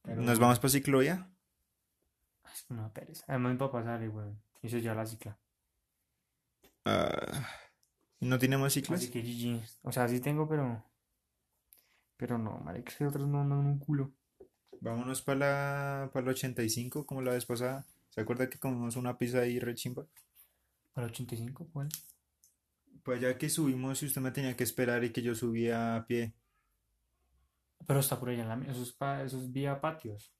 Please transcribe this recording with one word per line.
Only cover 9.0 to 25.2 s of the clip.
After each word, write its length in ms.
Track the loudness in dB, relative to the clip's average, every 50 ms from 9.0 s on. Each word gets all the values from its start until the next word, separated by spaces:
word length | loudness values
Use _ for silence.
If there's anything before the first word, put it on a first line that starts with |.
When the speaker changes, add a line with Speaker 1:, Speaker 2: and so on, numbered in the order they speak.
Speaker 1:
Así 100 | -2 -2
que 120 | -4 -4 -4
G 360 | -4 -4 -4 -2 -2 -2 -2
G. 80 | -4 -10 -16 -10 -8
O 80 | -4
sea, 160 | 0 2 2
sí 120 | 2 2 2
tengo, 280 | 2 0 0 2 2
pero, 360 | 2 2 0 2 0 -2 -4 -8 _ _ _ _ _ _ _ _ _ _ _ _ _ _ _ _ _ -20 _ _ _ _ _ _ _ _
pero 200 | -8 -4 -2 -2
no, 200 | -2 -2 -4 -6 -6
marica, 320 | -8 -8 -8 -8 -8 -10
es 60 | -4
que 80 | -2 -2
otros 220 | 0 0 0 0
no 140 | 2 2 2
andan 180 | 4 4 4 4
un 200 | 4 4 2 0
culo. 320 | 0 0 2 2 0 -2 -6 _ _ _ _ _ -20 _ _ _ _ _ -16 -8
Speaker 2:
Vámonos 400 | -4 -2 -2 -2 -2 -4 -4 -4
pa' 140 | 0 0 2
la, 760 | 4 4 4 4 2 0 0 -2 -2 -2 -2 -2 -4 -4 -2 -2
pa' 80 | 0
la 100 | 0 0
ochenta 300 | 0 0 -2 -2 0 0 0
y 60 | 0
cinco, 360 | 0 -2 -4 -4 -6 -6 -6
como 160 | -6 -6 -2
la 100 | 0 0
vez 140 | 0 0 0
pasada. 400 | -2 -2 0 0 -2 -2 -4 -8 -14 _ _ _ _
¿Se 120 | -4 -4
acuerda 280 | -2 -2 0 0 0 -2
que 100 | -2 -6
comimos 360 | -4 -2 -2 -2 -2 -4 -4
una 200 | -2 -2 -4 -2
pizza 220 | 0 -2 2 2 2
ahí 200 | 2 2 0 0
re 160 | -2 -4 -4
chimba? 300 | -4 -6 -6 -6 -8 -12 _ _ -20 _ _ _ _ -20 _ _ _ _ _ _ _ _ _ _
Speaker 1:
¿Para 140 | -4 -4
la 40 | -4
ochenta 240 | -4 -6 -6 -6 -6
y 20 |
cinco? 300 | -6 -6 -8 -8 -10 -14 -10
¿Cuál? 180 | -8 -6 -4 -4 -6 -8 -10 -20 -20 _ _ _ _ _ _ _ _ _ _ _ _ _ _ _ -20 -10 _
Speaker 2:
Pues 180 | 0 0 2
ya 160 | 4 2 2
que 120 | 2 0 0
subimos 540 | 2 4 4 2 2 2 0 -2 -2 -2 -2
y 20 |
usted 160 | -2 -2 0
me 100 | 0 -2
tenía 240 | 0 0 -2 -2 0
que 80 | 0 -2
esperar 400 | 0 2 2 2 2 4 2 0
y 80 | 0
que 100 | 0 0